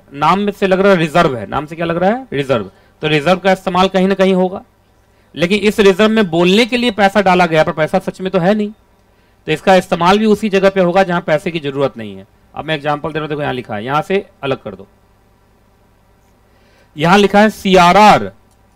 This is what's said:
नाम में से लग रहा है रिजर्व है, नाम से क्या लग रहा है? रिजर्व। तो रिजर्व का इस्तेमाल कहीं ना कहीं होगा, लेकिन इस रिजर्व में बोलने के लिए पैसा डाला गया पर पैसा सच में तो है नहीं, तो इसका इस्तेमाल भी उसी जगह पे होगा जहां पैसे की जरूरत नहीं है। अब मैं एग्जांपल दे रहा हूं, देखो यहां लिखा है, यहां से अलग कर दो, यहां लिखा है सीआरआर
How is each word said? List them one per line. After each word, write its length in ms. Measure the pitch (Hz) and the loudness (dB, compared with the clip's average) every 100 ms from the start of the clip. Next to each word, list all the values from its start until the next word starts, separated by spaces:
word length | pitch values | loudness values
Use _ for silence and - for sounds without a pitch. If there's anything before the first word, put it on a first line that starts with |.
| _ | _
नाम 240 | 139 156 190 | -2 0 0
में 140 | 208 | -2
से 140 | 196 190 | -2 -2
लग 140 | 185 | 2
रहा 120 | 202 | 2
है 60 | 180 | 2
रिजर्व 380 | 156 170 160 120 | 2 0 0 -2
है, 100 | 101 | -8
नाम 200 | 139 151 | -8 -8
से 100 | 165 | -8
क्या 100 | 170 | -6
लग 100 | 170 | -2
रहा 140 | 185 | -2
है? 160 | 254 262 | -2 -6
रिजर्व। 380 | 139 135 120 95 _ _ - | -6 -2 -4 -4 _ _ -8
तो 60 | 151 | -2
रिजर्व 300 | 151 151 180 | -2 0 0
का 140 | 196 | 0
इस्तेमाल 360 | 185 185 180 190 | -2 -2 0 0
कहीं 180 | 190 190 | 0 0
ना 60 | |
कहीं 200 | 190 190 | 0 0
होगा, 280 | 185 185 202 - _ _ _ _ _ _ | 0 -2 -6 -18 _ _ _ _ _ _
लेकिन 260 | 139 175 208 | -6 -2 0
इस 200 | 208 214 | 0 2
रिजर्व 300 | 196 185 220 | 2 4 2
में 200 | 220 185 | 2 0
बोलने 360 | 170 180 208 233 | 0 2 2 0
के 100 | 247 | 0
लिए 140 | 240 | -2
पैसा 300 | 226 196 214 | 0 0 2
डाला 240 | 190 180 175 | 2 2 2
गया 180 | 160 | 2
पर 80 | 160 | 0
पैसा 260 | 156 151 185 | -2 -2 -2
सच 220 | - - | -4 -10
में 100 | 185 | -4
तो 60 | 185 | -2
है 160 | 175 | 0
नहीं, 160 | 214 208 - _ _ _ _ _ _ - | 0 -4 -10 _ _ _ _ _ _ -8
तो 60 | |
इसका 220 | 156 202 | -4 2
इस्तेमाल 440 | 185 - 170 175 208 | 2 2 -2 2 2
भी 80 | 220 | 2
उसी 220 | 208 220 | 0 0
जगह 220 | 190 190 | 0 0
पे 100 | 196 | 0
होगा 220 | 175 190 | 0 0
जहां 180 | 180 175 | 0 -2
पैसे 280 | 170 151 180 | -2 -2 -2
की 100 | 165 | -6
जरूरत 360 | 139 135 131 113 | -6 -4 -4 -4
नहीं 200 | 104 95 | -14 -16
है। 100 | 95 _ _ | -20 _ _
अब 100 | - | -12
मैं 100 | 147 | -8
एग्जांपल 380 | 151 147 147 160 | -6 -4 -6 -6
दे 60 | 151 | -8
रहा 60 | |
हूं, 40 | 147 | -6
देखो 140 | 147 | -6
यहां 120 | 135 | -6
लिखा 200 | 123 117 | -8 -8
है, 100 | 104 | -10
यहां 180 | 123 151 | -4 -4
से 220 | 151 196 - - | -2 -4 -6 -12
अलग 200 | 135 127 | -8 -8
कर 120 | 110 | -10
दो, 120 | 95 95 _ _ _ _ _ _ _ _ _ _ _ _ _ _ _ _ _ _ _ _ 147 | -18 -20 _ _ _ _ _ _ _ _ _ _ _ _ _ _ _ _ _ _ _ _ -2
यहां 220 | 165 202 | 2 4
लिखा 220 | 196 202 | 4 4
है 100 | 214 | 2
सीआरआर 800 | - 196 180 175 190 208 139 95 - _ _ _ | 0 2 4 6 6 6 4 0 -12 _ _ _